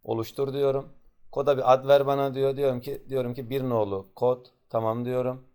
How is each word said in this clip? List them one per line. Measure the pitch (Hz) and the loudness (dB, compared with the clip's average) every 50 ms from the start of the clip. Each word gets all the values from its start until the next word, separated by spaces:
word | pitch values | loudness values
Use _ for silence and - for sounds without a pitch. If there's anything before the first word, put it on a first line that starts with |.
| _ | _
Oluştur | - 113 113 113 110 - - 139 135 131 | -4 -4 -4 -4 -6 -6 -6 -6 -4 -2
diyorum. | 139 139 139 131 139 147 - - - _ - _ _ - - | 0 0 0 0 -2 -4 -8 -18 -20 _ -20 _ _ -20 -10
Koda | - 143 139 139 139 127 | -6 -2 2 2 2 2
bir | 127 127 131 | 6 6 6
ad | 131 131 135 | 4 6 4
ver | 143 143 143 135 | 4 4 6 4
bana | 139 139 139 139 131 | 0 0 0 -2 0
diyor. | 131 135 135 135 131 | 0 0 0 0 2
Diyorum | 143 135 127 123 | 0 0 0 -2
ki, | 120 139 139 - - - | -6 -8 -10 -12 -10 -6
diyorum | 131 131 127 120 123 | -4 -4 -4 -4 -6
ki | 131 127 110 | -8 -8 -6
bir | 131 139 131 131 | -4 -4 -2 0
nolu | 120 113 107 101 98 98 95 - _ | 0 0 0 0 -2 -6 -8 -10 _
kod. | - 123 123 127 127 127 - _ _ _ _ | 0 2 2 2 0 -4 -20 _ _ _ _
Tamam | - 117 113 110 113 120 123 | -4 -2 0 0 -2 -2 -4
diyorum. | 123 127 127 123 127 127 131 - - _ | -4 -2 -2 -2 -2 -4 -6 -12 -20 _